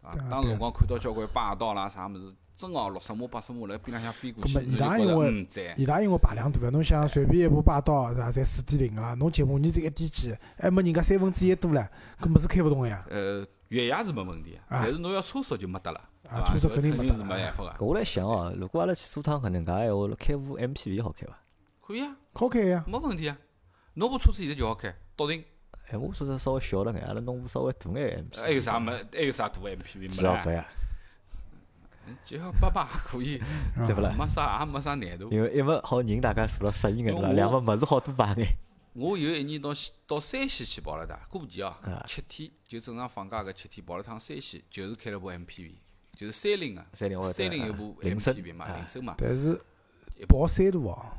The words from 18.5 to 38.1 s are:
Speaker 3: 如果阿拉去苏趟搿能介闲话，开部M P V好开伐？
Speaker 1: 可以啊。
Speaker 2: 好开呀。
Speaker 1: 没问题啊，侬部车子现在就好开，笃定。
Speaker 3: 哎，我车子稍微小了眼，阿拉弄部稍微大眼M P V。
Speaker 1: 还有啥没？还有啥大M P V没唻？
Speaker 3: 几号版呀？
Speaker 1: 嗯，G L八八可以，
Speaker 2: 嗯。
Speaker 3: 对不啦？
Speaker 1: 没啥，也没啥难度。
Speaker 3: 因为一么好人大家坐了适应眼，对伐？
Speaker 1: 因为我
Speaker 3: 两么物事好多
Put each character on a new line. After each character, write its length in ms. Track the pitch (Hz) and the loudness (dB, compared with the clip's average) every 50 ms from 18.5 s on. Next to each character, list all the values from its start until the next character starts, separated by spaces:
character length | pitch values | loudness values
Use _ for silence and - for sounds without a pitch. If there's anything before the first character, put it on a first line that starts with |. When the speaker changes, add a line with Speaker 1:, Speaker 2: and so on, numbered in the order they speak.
| 90 90 | -4 -6
Speaker 3:
如 80 | 92 95 | -8 -4
果 100 | - 165 | -2 0
阿 60 | 170 | 0
拉 80 | 185 180 | 0 0
去 80 | - | -2
苏 200 | - - - 151 | -4 -8 -8 -4
趟 160 | 147 151 147 147 | -2 0 0 0
搿 80 | 123 101 | 0 0
能 160 | 90 90 82 | -2 -2 0
介 60 | 85 87 | 0 0
闲 240 | 98 117 117 104 98 | 0 2 2 2 2
话， 180 | 101 101 110 - | 0 -2 -4 0
开 200 | - - 147 143 | 0 0 0 0
部 160 | 139 139 139 | -2 -6 -6
M 160 | - 120 127 | -6 -4 -6
P 240 | 139 - - 107 95 | -6 -6 -6 -4 -4
V 60 | 101 | -2
好 100 | 117 104 | -2 -4
开 160 | - - - - | -6 -8 -12 -16
伐？ 100 | - - _ _ _ _ _ _ _ _ _ | -16 -20 _ _ _ _ _ _ _ _ _
Speaker 1:
可 80 | - 202 | -10 -8
以 80 | 233 | -6
啊。 140 | 269 294 277 - _ _ _ | -6 -8 -10 -16 _ _ _
Speaker 2:
好 140 | - 233 254 | -2 -2 2
开 140 | - 240 | 2 4
呀。 240 | 208 185 180 175 156 - | 4 4 4 2 0 -2
Speaker 1:
没 100 | 196 247 | -4 -2
问 200 | 226 - 214 160 | -2 -2 -4 -2
题 100 | 160 151 | -4 -4
啊， 100 | 143 135 _ _ _ _ _ _ _ _ _ _ _ | -6 -6 _ _ _ _ _ _ _ _ _ _ _
侬 140 | 156 196 247 | -2 0 0
部 80 | 269 254 | 0 6
车 140 | - - | 6 6
子 60 | - - | 6 6
现 100 | 190 143 | -2 -4
在 80 | 147 | -2
就 100 | 139 123 | -2 -2
好 80 | 110 113 | -2 -2
开， 220 | - - 104 85 - - - - - | -2 -6 -10 -10 -10 -18 -20 -4 -2
笃 120 | 151 147 | -2 -2
定。 140 | 160 165 160 - _ _ _ _ - - - - | -2 -4 -6 -16 _ _ _ _ -20 -20 -14 -8
Speaker 3:
哎， 60 | - 107 | -8 -6
我 160 | 127 165 196 | -6 -6 -6
车 100 | - 151 | -6 -4
子 140 | 139 135 131 | -4 -4 -2
稍 140 | - 135 | -2 -2
微 100 | 131 135 | -2 0
小 220 | - - - 95 101 | -2 -2 -2 0 0
了 100 | 113 113 | 0 -2
眼， 80 | 87 | -4
阿 120 | - - 101 | -6 -6 -6
拉 80 | 107 | -6
弄 200 | 120 123 127 127 | -6 -6 -8 -8
部 60 | 123 123 | -8 -6
稍 140 | - 131 | -4 -2
微 120 | 131 127 131 | -2 -2 -2
大 160 | - - - | -4 -8 -6
眼 280 | 90 127 147 120 - - | -4 -2 -2 -2 -4 -4
M 80 | - - | -8 -10
P 80 | - - | -10 -6
V。 60 | 113 | -2
Speaker 1:
还 80 | 160 | 0
有 100 | 151 135 | 0 2
啥 180 | - 120 107 117 | 2 0 -2 0
没？ 120 | 117 113 123 117 101 107 | -2 -2 -4 -6 -8 -10
还 100 | - 151 | -2 0
有 100 | 160 139 | 0 0
啥 180 | 123 - 113 107 | 0 -2 -4 -4
大 100 | - - 92 | -4 -8 -8
M 160 | 101 95 87 | -8 -8 -8
P 180 | - - - 98 | -12 -14 -12 -12
V 100 | 95 95 | -8 -6
没 60 | 92 | -2
唻？ 60 | 95 | 0
Speaker 3:
几 80 | 95 92 | 2 2
号 80 | 90 | 2
版 180 | 92 87 85 82 | 2 2 0 -2
呀？ 140 | 82 80 - - - - - - - - - - - _ - - - - - - - - - _ - - - _ - - | -2 -4 -6 -4 -4 -4 -4 -4 -8 -10 -16 -20 -20 _ -14 -14 -14 -12 -14 -18 -20 -20 -20 _ -20 -20 -20 _ -20 -18
Speaker 1:
嗯 120 | - 123 131 - | -18 -18 -18 -16
，G 140 | - 127 151 | -14 -12 -10
L 140 | 170 180 - - | -10 0 4 6
八 80 | - 185 | 6 6
八 180 | 180 196 147 - - - - | 6 4 0 -2 -4 -6 -6
可 120 | - - 123 127 | -4 -6 -4 -4
以， 180 | 143 147 127 110 139 151 151 139 - - | -4 -4 -4 -4 -4 -4 -2 -2 -2 0
Speaker 2:
嗯。 120 | - 120 110 | 0 2 2
Speaker 3:
对 80 | 107 | 4
不 40 | 95 | 4
啦？ 140 | 101 95 - | 2 2 2
Speaker 1:
没 120 | - 147 151 | 0 0 0
啥， 320 | - - 147 143 - 110 | 2 2 2 0 0 0
也 120 | 147 151 | -2 -2
没 80 | 143 139 | -4 -4
啥 140 | 139 147 143 | -4 -4 -4
难 240 | 139 110 87 87 87 | -4 -4 -6 -8 -8
度。 120 | 95 113 | -4 0
Speaker 3:
因 100 | 110 107 | 2 2
为 100 | 110 120 | 2 4
一 120 | - 143 135 | 4 2 4
么 180 | 143 160 143 - | 4 2 2 2
好 160 | - 127 123 | 0 0 2
人 200 | 123 113 104 113 | 2 2 0 2
大 100 | 120 117 | 2 2
家 140 | 104 110 110 | 2 2 0
坐 220 | 110 - - 101 104 | 0 0 0 0 0
了 40 | |
适 200 | 101 - - 107 | 0 2 2 2
应 140 | 104 117 120 | 2 2 0
眼， 60 | 110 | 0
对 20 | 95 | 0
伐？ 20 | 87 | 2
Speaker 1:
因 60 | 95 | 2
为 60 | 92 | 4
我 40 | 92 | 4
Speaker 3:
两 180 | 98 98 101 | 6 6 6
么 80 | 123 131 | 4 4
物 160 | 120 113 107 | 4 4 4
事 100 | 107 139 | 4 4
好 140 | - 151 131 | 4 4 2
多 140 | - - | 2 0